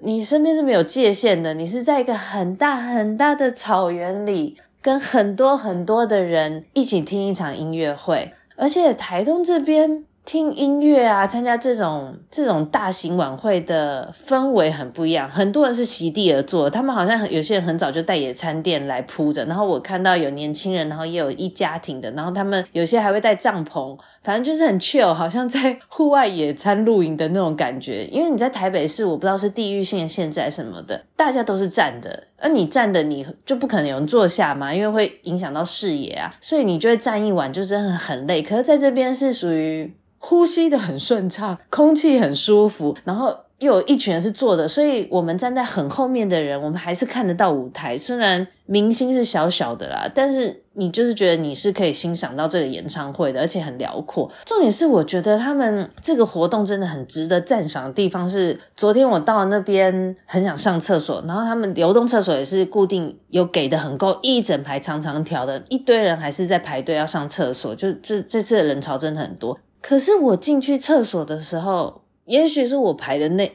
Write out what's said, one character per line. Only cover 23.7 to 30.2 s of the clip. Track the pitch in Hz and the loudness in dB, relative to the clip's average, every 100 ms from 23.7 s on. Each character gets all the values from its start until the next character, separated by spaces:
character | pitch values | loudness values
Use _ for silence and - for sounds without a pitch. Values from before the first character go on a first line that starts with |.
| 160 135 135 - _ | -6 -8 -12 -20 _
反 | - 214 | -4 -2
正 | |
就 | 254 311 | -2 2
是 | 320 | 2
很 | 190 | 2
chill， | - 285 202 | 2 4 4
好 | 160 170 | 2 0
像 | 220 247 | -2 -2
在 | 262 262 247 - | 0 -2 -2 -8
户 | - 302 | 0 4
外 | 277 233 | 4 4
野 | 175 147 | 2 -2
餐 | 147 208 202 | 0 0 2
露 | 220 214 | 4 4
营 | 160 156 | 2 0
的 | 160 | -2
那 | 185 | 0
种 | 170 151 | 0 0
感 | 135 131 | -4 -4
觉。 | 135 107 98 | -8 -8 -4
因 | 262 | -2
为 | 330 | 0
你 | 240 | 0
在 | 254 | 0
台 | 247 185 | -2 -2
北 | 185 151 | 0 -2
市， | - | -2
我 | 208 151 | -2 0
不 | |
知 | 190 | 0
道 | 196 | 0
是 | 202 | -2
地 | 196 208 | -2 -4
域 | 202 | -2
性 | 190 196 | -2 -2
的 | 160 | -4
限 | - | -4